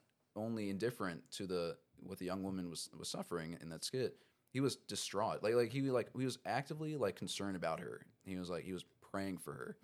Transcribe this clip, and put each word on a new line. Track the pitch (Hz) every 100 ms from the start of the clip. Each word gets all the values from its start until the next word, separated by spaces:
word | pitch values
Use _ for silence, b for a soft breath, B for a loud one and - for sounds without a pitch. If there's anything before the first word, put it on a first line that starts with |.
| _ _ _ 104
only | 113 113 101
indifferent | 98 117 - 95 80 -
to | - 95
the, | 90 85 - _ -
what | - 95
the |
young | 90 95
woman | 95 92 87
was, | 78 - 80
was | 82
suffering | - - 87 82 85
in | 82
that | 82
skit. | - 131 104 - B B B
He | 131
was | 135 -
distraught. | - 101 - 95 107 76
Like, | 101
like, | 120 113
he, | 135
like, | 135 123 117 123
he |
was | 131 -
actively, | - 120 139 156 156 151
like, | 101 -
concerned | 95 - 98 90
about | 82 78
her. | 60 - - -
He | 95 92
was, | 87
like, | 85
he | 82
was | 90 - _ -
praying | 98 95 87
for | 76
her. | 71 - -